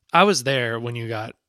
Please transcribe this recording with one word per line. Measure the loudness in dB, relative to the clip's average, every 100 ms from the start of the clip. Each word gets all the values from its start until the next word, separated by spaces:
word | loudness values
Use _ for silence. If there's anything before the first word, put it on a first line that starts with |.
| _
I | 4
was | 4 2
there | 0 0 0 -4
when | -6 -6
you | -6
got | -8 -8 -14